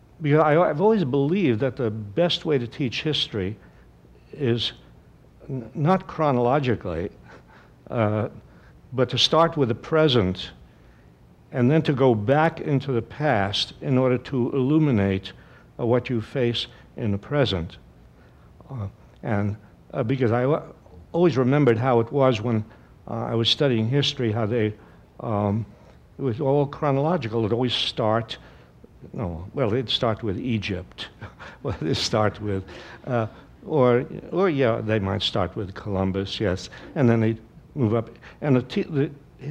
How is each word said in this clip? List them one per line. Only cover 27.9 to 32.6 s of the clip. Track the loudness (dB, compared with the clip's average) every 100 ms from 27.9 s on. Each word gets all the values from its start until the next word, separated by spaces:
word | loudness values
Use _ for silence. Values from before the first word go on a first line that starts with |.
| -2 0 0 -2 -10 -18 -20 -20 -20 -20 -20 -14
no, | -8 -8 -8 -8
well, | -4 -2
it'd | 0 -2
start | -2 0 -2
with | -4 -4
Egypt. | -2 -4 -2 -6 -8 -14 -18
<laughs> | -16 -18 -16 -20 -12
Well, | -8 -6
it'd | -4 -2
start | 0 0 0 0
with, | -4 -4